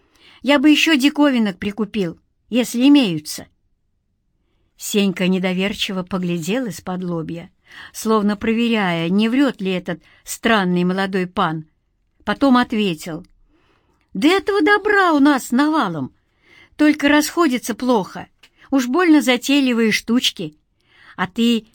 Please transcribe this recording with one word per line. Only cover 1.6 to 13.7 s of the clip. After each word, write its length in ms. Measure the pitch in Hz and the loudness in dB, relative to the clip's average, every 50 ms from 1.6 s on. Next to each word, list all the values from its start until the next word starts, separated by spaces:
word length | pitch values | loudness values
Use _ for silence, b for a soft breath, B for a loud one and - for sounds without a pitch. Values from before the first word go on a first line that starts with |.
| - 208 202 - 214 202 - 214 185 165 - - _ _ _ _ _ _ | -8 -8 -6 -6 -6 -6 -4 -4 -6 -6 -8 -12 _ _ _ _ _ _
если 380 | 208 254 233 - - 233 254 | -2 -2 -2 -2 -2 2 4
имеются». 600 | 285 285 285 247 185 160 151 - - - - - - _ _ _ _ _ _ _ _ _ _ _ _ _ _ _ _ _ _ _ _ _ _ _ _ _ | 6 6 6 4 0 -2 -6 -8 -10 -14 -14 -16 -18 _ _ _ _ _ _ _ _ _ _ _ _ _ _ _ _ _ _ _ _ _ _ _ _ _
Сенька 500 | - - - - 202 202 196 175 - 185 | -16 -10 -4 0 0 0 0 0 0 0
недоверчиво 760 | 180 185 180 185 185 185 185 190 208 208 - - - 190 185 180 | 0 0 0 0 -2 -2 -2 -4 -4 -4 -6 -8 -6 -6 -8 -8
поглядел 640 | - 202 185 180 175 175 175 151 175 214 269 254 | -6 -6 -6 -4 -4 -4 -4 -4 -4 -4 -4 -4
из-под 360 | 208 156 - - 190 185 185 185 | -6 -10 -10 -10 -10 -8 -8 -6
лобья, 480 | 175 170 165 156 160 165 170 180 - _ B B B B B B B - | -6 -6 -6 -8 -8 -12 -14 -16 -18 _ B B B B B B B -14
словно 420 | - - 220 220 214 202 208 208 | -6 -2 0 0 2 0 0 -2
проверяя, 760 | 208 - 220 226 226 240 233 226 214 196 180 170 165 165 170 | -2 -2 -2 0 0 0 0 0 0 0 -2 -2 -2 -2 0
не 200 | 185 208 220 226 | 0 0 0 0
врет 320 | 247 269 285 254 - - | 2 2 2 0 0 -4
ли 100 | 190 190 | -4 -4
этот 300 | 185 180 180 196 165 b b b b b b | -4 -4 -6 -8 -10 b b b b b b
странный 600 | - - - - 233 226 208 185 180 180 175 180 | -16 -10 -4 0 0 0 2 2 0 0 0 0
молодой 440 | 180 185 190 196 190 196 190 185 | 0 -2 -2 -4 -2 -2 -4 -4
пан. 380 | 180 - 214 185 160 160 160 156 - _ _ _ _ _ _ _ _ _ _ _ | -4 -4 -4 -4 -2 -4 -6 -10 -14 _ _ _ _ _ _ _ _ _ _ _
Потом 340 | 202 202 - 277 277 247 | -8 -4 0 2 2 2
ответил: 680 | 247 247 - 226 214 214 190 160 151 - 180 156 170 190 _ _ _ _ _ _ _ _ _ | 2 2 0 -2 -2 -2 -2 -4 -6 -8 -10 -12 -12 -14 _ _ _ _ _ _ _ _ _